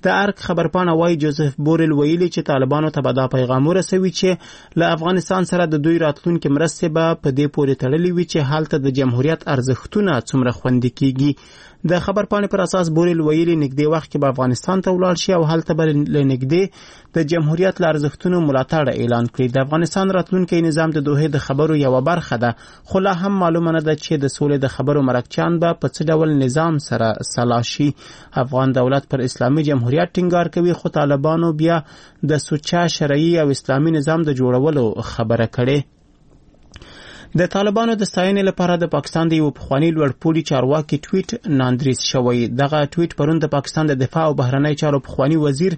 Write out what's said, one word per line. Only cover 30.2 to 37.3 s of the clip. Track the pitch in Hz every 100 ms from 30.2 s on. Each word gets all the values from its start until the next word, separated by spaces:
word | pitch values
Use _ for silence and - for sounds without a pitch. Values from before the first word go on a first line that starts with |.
| 180 175 170 175
کوي، | 175
خو | 165 170
طالبانو | 160 147 143 151 165 170
بیا | 151 160 170 151 - - -
د | 139 151
سوچه | - 151 - 175 175
شرعي | - 151 143 165 170
او | 151
اسلامي | 135 - 135 156
نظام | 160 143 160 156
د | 131
جوړولو | 127 123 147 143 113 -
خبره | - - 113 117 113
کړې. | - 123 147 - _ _ _ - - - _ - - - - - - -